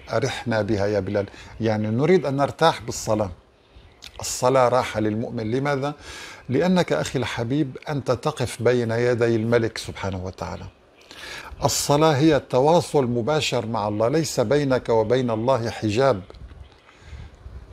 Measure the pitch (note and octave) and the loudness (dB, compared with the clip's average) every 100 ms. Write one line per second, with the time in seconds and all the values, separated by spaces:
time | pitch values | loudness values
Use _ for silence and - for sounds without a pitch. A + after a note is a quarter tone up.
0 | - A#2 A2+ - A#2+ A2 G#2 G2+ G2+ G#2 | -4 -2 -2 -4 -2 0 0 0 0 0
1 | G2 G2+ G2 - - - A2 G#2+ G#2+ A#2 | -2 -4 -4 -10 -18 -4 0 0 0 0
2 | D#3+ F#3 C#3 C#3 C3 - D#3+ - A2+ - | 4 4 2 0 -2 2 2 2 -6 -6
3 | A#2+ G#2+ G2 - _ _ _ - - _ | -2 0 -2 -6 _ _ _ -20 -20 _
4 | - - - - B2+ C3 B2 B2 - G#2+ | -20 -12 -8 0 2 4 4 2 0 -2
5 | G#2+ G#2+ A#2+ A#2 G#2+ B2+ C#3+ C3+ C#3+ D3 | -2 -2 -4 -6 -4 -2 -2 -2 -4 -8
6 | - - - - - C3+ F3+ F3+ - D3+ | -14 -16 -16 -14 -2 0 4 2 2 0
7 | - C3+ A2+ - A#2 C#3+ C3+ - - C#3+ | -2 -4 -4 -4 -2 -2 -2 -6 -6 -4
8 | - A#2 D3+ - A#2+ - A#2+ B2 A2+ A#2 | -2 -2 -2 -4 -6 0 2 2 0 0
9 | B2 A#2 A#2+ A2+ A2+ A#2+ A2+ - - - | 0 2 2 2 2 2 0 -4 -10 -8
10 | G2 F#2 F#2 - F2+ F2+ G2 - _ _ | -6 -6 -8 -10 -10 -10 -14 -20 _ _
11 | - - - - - - C#3 - - D3 | -20 -18 -16 -14 -14 -2 -2 0 2 4
12 | D#3+ C3+ D#3+ C#3 - B2+ D3 E3+ - D3 | 6 6 4 4 2 2 4 4 4 2
13 | A#2+ A#2+ A#2 D#3 - B2 A2 A2+ G#2 G#2 | 2 0 0 0 0 -2 -2 -2 -2 0
14 | A2+ D#3+ D3+ - A2 D3 C#3 B2 - A2+ | 2 2 0 -2 2 2 2 0 2 2
15 | G#2+ C3 B2 A2 B2 B2 A2+ - G#2+ G#2+ | 2 2 2 0 2 0 0 -2 0 2
16 | C3+ G2+ - - - - - - - - | 2 2 -6 -18 -20 -20 -20 -20 -20 -20
17 | - - - - - - - | -18 -16 -16 -20 -20 -18 -18